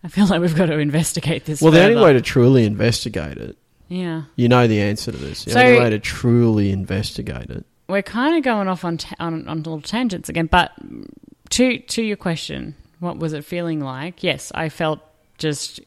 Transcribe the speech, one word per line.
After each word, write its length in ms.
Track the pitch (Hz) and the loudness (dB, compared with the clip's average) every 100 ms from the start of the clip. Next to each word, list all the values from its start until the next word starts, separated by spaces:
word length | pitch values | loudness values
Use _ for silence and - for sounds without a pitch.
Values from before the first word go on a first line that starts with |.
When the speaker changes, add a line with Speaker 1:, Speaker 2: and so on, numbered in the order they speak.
Speaker 1:
I 40 | 170 | -8
feel 180 | - 202 | 0 2
like 120 | 180 | 2
we've 140 | 175 160 | 0 2
got 100 | 180 | 0
to 120 | 156 | 2
investigate 640 | 147 147 165 - 143 160 - | 0 0 -2 -4 -4 -4 -4
this 140 | 151 | 2
Speaker 2:
Well, 120 | 160 | 6
the 100 | 160 | 8
only 120 | 196 | 6
Speaker 1:
further. 120 | 233 190 | 6 6
Speaker 2:
way 60 | |
to 60 | 131 | 6
truly 420 | - 135 123 135 | 4 4 6 6
investigate 720 | 110 104 110 113 - 104 76 71 | 4 2 0 0 -4 -8 -8 -10
it 180 | 55 - _ _ _ | -14 -16 _ _ _
Speaker 1:
Yeah. 340 | 180 180 160 151 - | -8 -6 -8 -10 0
Speaker 2:
You 120 | 123 | 4
know 180 | 123 120 | 4 4
the 140 | 107 | 2
answer 280 | 101 107 - | 0 -4 -8
to 60 | 69 | -10
this. 260 | 69 78 | -10 -10
The 80 | - | -4
Speaker 1:
So 80 | - | 2
Speaker 2:
only 180 | 254 240 | 6 6
way 100 | 120 | 4
to 80 | 107 | 0
truly 720 | - - 123 120 120 107 101 | -6 -4 2 4 4 2 2
investigate 800 | 95 92 95 110 - - 62 60 | 0 -2 -4 -4 -8 -10 -10 -12
it. 140 | - - _ _ | -14 -16 _ _
Speaker 1:
we're 140 | 196 | -6
kinda 380 | 196 220 269 339 | -4 -4 0 0
going 260 | 269 220 190 | 0 -2 -2
off 160 | 185 | -4
on 140 | 180 165 | -6 -8
ta-, 180 | - - | -10 -10
on, 300 | 170 160 - | -8 -8 -8
on 100 | 160 | -8
little 220 | 156 160 | -8 -10
tangents 480 | 147 220 254 185 - | -8 -4 -4 -6 -8
again, 180 | 165 165 | -6 2
but 260 | 180 - - - - 50 - - _ _ | 2 2 -4 -18 -18 -18 -20 -20 _ _
to, 280 | - 254 233 | 0 0 0
to 240 | - - | -6 -6
your 140 | 220 208 | -4 -4
question, 560 | 185 165 - 139 131 147 _ _ | -6 -6 -8 -10 -12 -16 _ _
what 180 | 175 - | -10 -8
was 140 | 160 | -8
it 120 | 151 | -8
feeling 360 | 147 175 170 156 | -10 -8 -6 -6
like? 420 | 139 131 156 180 | -6 -8 -12 -8
Yes, 300 | 180 135 - | -4 -4 -6
I 140 | - 160 | -8 -8
felt 320 | - 160 151 _ _ _ _ | -4 -4 -4 _ _ _ _
just 420 | 156 143 - - | -6 -6 -10 -16